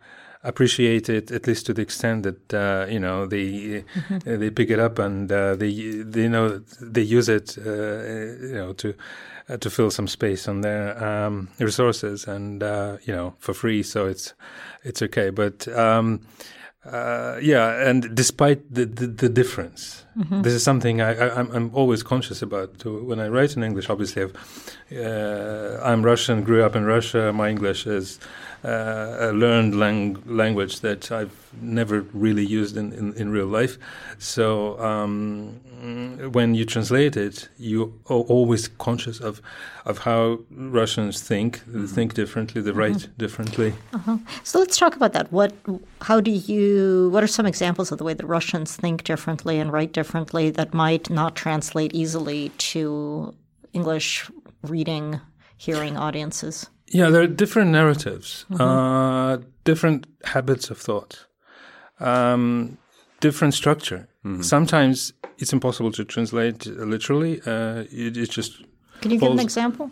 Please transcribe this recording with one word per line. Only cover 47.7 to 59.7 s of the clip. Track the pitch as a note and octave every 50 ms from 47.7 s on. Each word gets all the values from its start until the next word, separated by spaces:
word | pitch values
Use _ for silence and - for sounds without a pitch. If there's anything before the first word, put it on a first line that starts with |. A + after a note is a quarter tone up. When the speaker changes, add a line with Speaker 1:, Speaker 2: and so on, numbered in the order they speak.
| F3 F#3+ F#3 -
Speaker 2:
of | D3+ C3+
the | D3+
way | D#3+ D#3
that | D#3+ -
Russians | - E3+ E3 - - - E3+ D#3+ - -
think | - - F3 E3 E3 -
differently | - D#3+ D#3 - - E3 D3 - E3+ D#3 D#3
and | D#3 D3+
write | D3 D3+ D#3 D#3+
differently | - E3 D3+ - - E3+ D#3+ D3+ - E3 D#3+ D#3
that | D#3 - D#3+ D#3+
might | - E3 D#3+ D#3 E3 D#3+ E3 -
not | F3 D#3 D#3 E3 D#3+
translate | - - D#3+ D#3 D#3 D3+ - - D#3+ D#3 D3+ -
easily | E3 D#3+ D#3+ D#3+ E3 D#3 D3 D3 D3 D3 C#3+ - -
to | - - - E3 D#3 D3+ D3 D3 D3 D3 D3 D#3 D#3+ - - _ _ _ _ _ _ _
English | - F3 E3+ D#3+ D#3+ D#3 D3+ - - - - - - - - - - _
reading, | - D3 D#3+ D#3+ D#3 D#3+ D#3+ D3+ D3+ D3+ D3+ C#3 - - _ _ _ _ _
hearing | - - - D#3+ D3+ D3+ D3+ D3
audiences? | D3 D3 D3+ C#3+ D3+ D3+ D#3 - - - D#3 D#3 - - - _ _ _ -
Speaker 1:
Yeah, | - F3 F3 D#3+
there | D#3+ E3+
are | E3+
different | E3+ D3 C#3 G#3 G3+ - A3+ G#3 F3
narratives, | D#3+ D#3 D#3+ D#3 C#3+ D3 - A#2 F#2+ F#2+ - - - - - -
Speaker 2:
Mm-hmm. | F#3+ E3+
Speaker 1:
uh, | B2+ B2+ C3 C3 B2+ C3 C3 C3 C3 C3 C3 C3 C3 C3 C3 B2+ - - _ _ -
different | D#3+